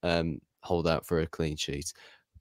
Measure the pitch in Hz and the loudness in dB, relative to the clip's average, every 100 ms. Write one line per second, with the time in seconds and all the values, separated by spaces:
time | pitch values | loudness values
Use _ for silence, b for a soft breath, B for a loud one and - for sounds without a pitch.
0 | 87 85 85 71 _ _ - 87 82 80 | 0 2 2 -4 _ _ -2 2 4 2
1 | - 85 80 - 80 76 - 69 - b | 2 0 0 -2 -2 -2 -4 -4 -8 b
2 | b b b - | b b b -20